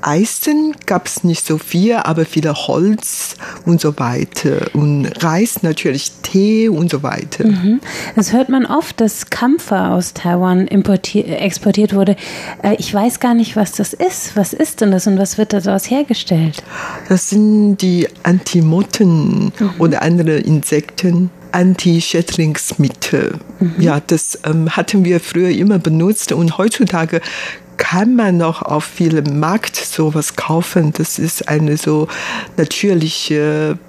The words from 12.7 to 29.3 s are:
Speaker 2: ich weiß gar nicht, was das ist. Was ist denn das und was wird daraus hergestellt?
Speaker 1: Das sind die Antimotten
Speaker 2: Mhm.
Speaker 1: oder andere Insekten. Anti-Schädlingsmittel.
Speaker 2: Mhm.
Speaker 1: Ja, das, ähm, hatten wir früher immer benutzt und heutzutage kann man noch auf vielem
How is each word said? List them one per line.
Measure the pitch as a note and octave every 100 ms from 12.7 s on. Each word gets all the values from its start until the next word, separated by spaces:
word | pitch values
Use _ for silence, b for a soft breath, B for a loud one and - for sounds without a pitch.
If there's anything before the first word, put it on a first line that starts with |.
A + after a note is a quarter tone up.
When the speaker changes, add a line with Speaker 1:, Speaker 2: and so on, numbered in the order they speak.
| G#3
Speaker 2:
ich | -
weiß | G#3 A3 A#3
gar | B3
nicht, | A#3 A3+ -
was | G3+
das | - G3+
ist. | - F4+ F4+ - G#3+
Was | F#3+
ist | - D#4 -
denn | G#3+
das | F#3 G#3
und | F#3+
was | G3 -
wird | G#3+
daraus | G#3 F#3 G3 -
hergestellt? | C4 D4 A3+ - E3+ D#3+ D3+ - B B B -
Speaker 1:
Das | F#3 -
sind | G3+ G#3+ G#3+ G#3 G3
die | F#3 F3 E3 -
Antimotten | - F3+ - F3+ D#3+ E3 G3+ - G3 E3 C#3+ - - -
Speaker 2:
Mhm. | G3+ F3
Speaker 1:
oder | E3+ D3
andere | D#3 F3 D#3+ D3+
Insekten. | - D#3 C#3+ D3+ D#3+ - F#3 F3 F3+ - -
Anti-Schädlingsmittel. | F3+ F3+ F3+ F3+ E3+ E3 E3+ E3+ - D#3+ D3 - - C#3 - - D3 - - - -
Speaker 2:
Mhm. | F3+ E3
Speaker 1:
Ja, | E3 C#3+ -
das, | D#3+ - - -
ähm, | D#3+ D#3+
hatten | - - G#3
wir | F3 F3
früher | - E3 F3+
immer | E3+ F#3+ G3+
benutzt | E3 D#3+ F3 G#3+ -
und | - E3+ D#3+
heutzutage | G3+ - G#3 E3+ D#3+ E3 B B B B - -
kann | - - G#3+
man | B3 G#3 F3+
noch | E3 E3
auf | - D3+
vielem | - - E3+ D#3+ D3